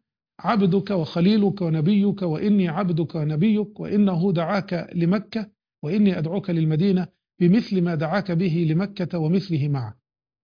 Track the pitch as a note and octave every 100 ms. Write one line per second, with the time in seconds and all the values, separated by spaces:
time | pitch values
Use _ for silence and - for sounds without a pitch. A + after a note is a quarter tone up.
0 | _ _ _ _ F3 A3+ G3 G3 G3 G3
1 | D3+ F3 F3 G#3+ G3+ G3 E3+ D#3+ D#3 G#3
2 | G3+ G3 F3+ D3+ G#3 G#3 F3 D#3 F3 E3+
3 | D#3+ E3 D3+ D3+ G#3+ G#3+ G#3 - E3 G3+
4 | G3+ E3+ F#3+ E3+ E3 G3+ F#3+ F3 - F3
5 | E3+ G#3 - A3+ G#3 _ _ _ D3 G#3
6 | G3+ F3+ D#3+ F#3+ - E3+ D#3+ D#3 G3 F#3
7 | E3+ _ _ - F3 A3 - F#3+ F3 D#3+
8 | D#3 G3 - E3+ F#3+ E3 E3 D#3+ G3+ G3+
9 | F3 F3 D#3 F#3 - D#3 D3 C#3 A2 -
10 | _ _ _ _